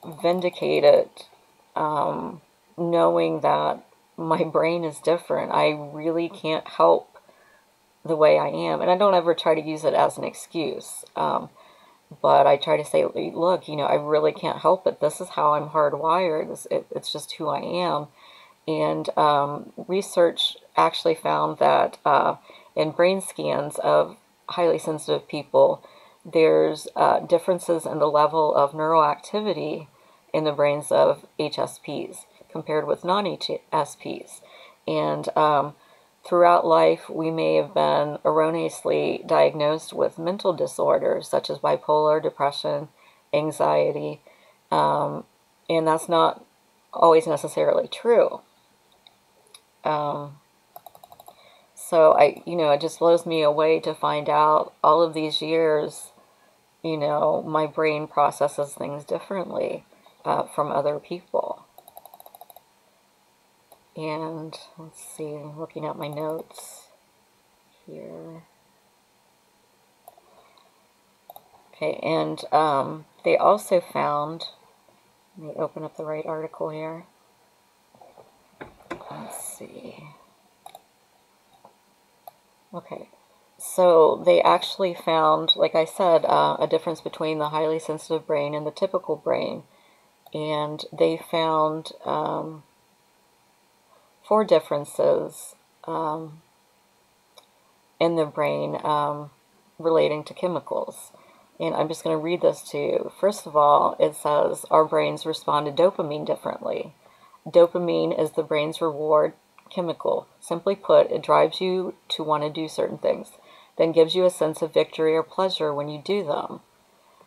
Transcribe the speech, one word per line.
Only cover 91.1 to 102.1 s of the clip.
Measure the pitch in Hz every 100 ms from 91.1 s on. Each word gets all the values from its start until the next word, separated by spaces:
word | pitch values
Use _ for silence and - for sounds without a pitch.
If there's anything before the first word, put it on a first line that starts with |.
| 165 -
found, | 165 160 156 156 156 - -
um, | 135 151 151 156 156 156 - _ _ _ _ _ _ _ _ _ _ _ _ _ _ _ -
four | 214
differences, | 208 160 - 147 147 - 147 - 156 - - - _ _
um, | - 160 160 160 160 160 _ _ _ _ _ _ _ _ _ _ _ _ _ _ _ -
in | 170
the | 165
brain, | 151 156 147 147 147 151
um, | 156 147 147 147 147 _ _ _ _ -
relating | 165 160 147 151
to | 151
chemicals. | - 180 160 - - - - - - _ _ _ -
And | 165
I'm | - 156
just | 160
gonna | 165